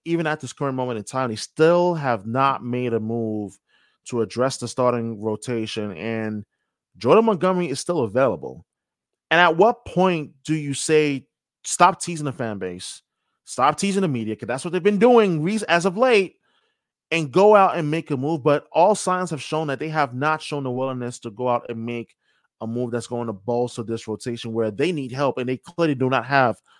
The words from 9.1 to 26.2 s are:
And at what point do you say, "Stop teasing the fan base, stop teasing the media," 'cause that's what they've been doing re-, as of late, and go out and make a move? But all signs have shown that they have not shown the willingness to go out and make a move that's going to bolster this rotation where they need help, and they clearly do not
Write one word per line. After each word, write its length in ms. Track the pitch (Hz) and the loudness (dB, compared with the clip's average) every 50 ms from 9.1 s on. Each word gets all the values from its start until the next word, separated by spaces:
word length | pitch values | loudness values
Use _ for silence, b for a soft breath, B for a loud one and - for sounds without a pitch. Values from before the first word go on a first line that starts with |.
| _ _ _ - | _ _ _ 0
And 100 | 160 165 | 4 4
at 160 | 180 170 160 | 6 6 6
what 280 | 165 202 226 233 233 - | 6 4 4 4 0 -6
point 460 | - - 175 185 190 180 160 147 - - _ - | -6 0 2 2 2 2 0 -4 -8 -14 _ -6
do 100 | - 156 | -4 -4
you 200 | 160 147 143 135 | -2 -2 -4 -6
say, 520 | - - - 160 151 151 147 139 131 - _ _ _ _ _ _ _ - | -4 -2 2 2 4 4 2 0 -4 -8 _ _ _ _ _ _ _ -10
"Stop 360 | - - - 175 180 175 - | -4 2 6 6 6 6 4
teasing 260 | - - 175 156 151 | -4 -8 -6 -6 -6
the 60 | 143 127 | -6 -6
fan 260 | - 127 113 104 98 | -6 -6 -6 -6 -6
base, 440 | 95 92 90 92 - - - - _ _ _ _ _ _ _ _ _ | -6 -8 -8 -10 -12 -14 -16 -16 _ _ _ _ _ _ _ _ _
stop 320 | - - - 127 143 151 - | -10 -2 0 2 2 2 2
teasing 240 | 202 196 190 202 190 | -2 -2 0 0 0
the 60 | 170 | 0
media," 280 | 135 120 110 107 110 | 0 -2 -4 -4 -6
'cause 100 | - - 107 | -6 -6 -6
that's 160 | 117 135 - | -6 -6 -6
what 80 | 175 156 | -4 -4
they've 100 | 185 160 | 0 0
been 160 | 202 208 196 | 2 4 6
doing 440 | 214 247 247 233 214 196 170 151 151 | 6 8 8 8 6 6 4 0 0
re-, 180 | 180 214 220 202 - | -2 -2 -2 0 2
as 180 | 165 175 165 | 2 2 2
of 100 | 196 175 | 2 0
late, 400 | 202 247 262 240 208 190 165 - _ _ _ _ _ _ _ _ _ _ _ _ _ _ - | 2 2 4 4 4 2 0 -4 _ _ _ _ _ _ _ _ _ _ _ _ _ _ -4
and 220 | - 165 160 139 120 | -2 -2 -2 0 4
go 240 | 180 196 214 214 | 6 8 8 8
out 200 | 202 190 175 123 | 8 8 6 2
and 140 | 175 160 147 | 0 -2 -2
make 200 | 151 165 160 - | -2 -2 -4 -4
a 60 | 151 | -4
move? 260 | 127 131 147 165 151 117 | -2 -2 -2 -2 0 2
But 260 | 151 143 151 - _ - | 2 2 2 0 _ 2
all 220 | 151 170 202 214 | 4 4 4 4
signs 360 | - - 185 185 180 185 170 | 2 0 -2 -2 -2 -2 -4
have 120 | 165 135 - | -6 -8 -8
shown 260 | - 156 156 160 151 | -4 -4 -4 -2 -4
that 100 | 135 117 | -4 -6
they 100 | 147 156 | -6 -4
have 240 | 156 156 147 131 123 | -2 0 -2 -2 -2
not 280 | 123 143 156 156 156 - | -2 -2 -2 -2 -4 -4
shown 220 | - 156 147 139 | -6 -8 -6 -6
the 60 | 131 | -6
willingness 480 | 123 123 131 135 131 127 123 120 120 - | -4 -4 -4 -4 -4 -6 -8 -8 -10 -10
to 100 | - 120 | -14 -14
go 180 | 101 107 127 127 | -8 -4 -2 0
out 220 | 120 120 - - | 0 -2 -2 -6
and 140 | 120 113 113 | -10 -8 -8
make 300 | 117 120 117 117 - _ _ _ _ _ _ _ _ _ - | -8 -8 -8 -10 -12 _ _ _ _ _ _ _ _ _ -12
a 60 | 117 | -10
move 260 | 113 113 120 123 120 117 | -6 -4 -4 -4 -4 -4
that's 140 | 120 113 - | -6 -6 -6
going 200 | 120 120 120 117 | -6 -6 -6 -6
to 40 | 107 | -8
bolster 480 | 95 95 117 120 120 123 120 - - 113 | -8 -6 -4 -2 -2 -2 -4 -6 -8 -8
this 240 | 101 113 113 - - | -6 -8 -8 -8 -8
rotation 440 | 110 101 - 127 117 117 - 117 113 | -10 -8 -8 -8 -8 -8 -8 -6 -4
where 180 | 113 113 110 | -2 -2 -2
they 220 | 104 95 143 175 180 | -2 -2 -2 -2 -2
need 200 | 151 135 123 120 | -4 -6 -8 -6
help, 260 | 131 147 135 120 - | -2 -2 -2 -2 -2
and 100 | 123 123 | -4 -4
they 100 | 131 120 | -6 -6
clearly 360 | _ - - - 170 156 143 | _ -10 -4 -2 0 0 0
do 160 | 123 131 127 | 0 0 0
not 160 | 135 127 | 0 0